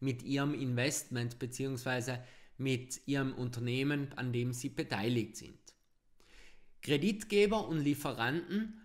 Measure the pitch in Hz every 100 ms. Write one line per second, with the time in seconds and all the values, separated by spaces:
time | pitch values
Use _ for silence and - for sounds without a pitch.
0 | 135 123 - 139 143 147 135 120 131 -
1 | - 123 120 120 123 123 135 131 131 127
2 | 120 123 - - - - 135 123 127 -
3 | - 139 135 127 123 120 120 127 139 147
4 | 139 - 127 120 123 123 139 - 160 107
5 | 110 123 110 - - - - - _ _
6 | _ - - - - - - - - 143
7 | 180 214 - 202 208 214 - 160 143 147
8 | 147 117 117 160 170 196 220 -